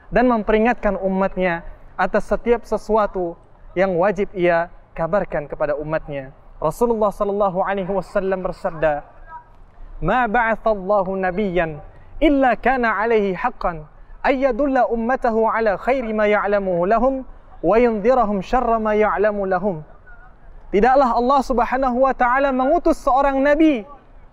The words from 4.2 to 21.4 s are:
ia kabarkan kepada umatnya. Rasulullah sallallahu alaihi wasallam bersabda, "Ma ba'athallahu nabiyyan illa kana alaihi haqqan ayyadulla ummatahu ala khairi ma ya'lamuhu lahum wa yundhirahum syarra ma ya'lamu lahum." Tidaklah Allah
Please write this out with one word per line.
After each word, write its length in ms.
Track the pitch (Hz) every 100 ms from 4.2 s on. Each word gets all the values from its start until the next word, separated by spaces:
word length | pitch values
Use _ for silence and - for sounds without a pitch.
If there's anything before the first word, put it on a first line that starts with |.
| 196 196
ia 320 | 175 170 175 - -
kabarkan 560 | - 165 196 180 160 143
kepada 240 | - 151
umatnya. 560 | 147 151 156 - 143 135 - - -
Rasulullah 480 | 151 - 240 226 208
sallallahu 560 | - 202 202 196 175 185
alaihi 240 | 202 180
wasallam 560 | 196 - 208 190 190 180
bersabda, 560 | 165 185 160 156 147 - - - - - - - - - - 160
"Ma 240 | 247 240
ba'athallahu 880 | 240 226 214 226 208 185 208 180 190
nabiyyan 640 | 185 180 202 175 160 147 - - - -
illa 320 | 311 277 254
kana 480 | 214 226 269 233 196
alaihi 320 | 233 220 202
haqqan 560 | 175 254 - 190 165 156 - - -
ayyadulla 640 | 214 269 269 220 285 262 202
ummatahu 640 | 226 226 262 247 220 220
ala 320 | 208 220 180
khairi 320 | - 269 220
ma 160 | 214 208
ya'lamuhu 560 | 208 190 202 190 175 180
lahum 400 | 226 254 269 254 - - - 160
wa 100 | 220
yundhirahum 640 | 240 220 208 262 208 202 -
syarra 320 | 247 233 226
ma 160 | 220
ya'lamu 560 | 214 208 175 208 208 190
lahum." 320 | 180 202 160 151 - - - - - - - -
Tidaklah 400 | 190 233 269 254
Allah 320 | 226 240 269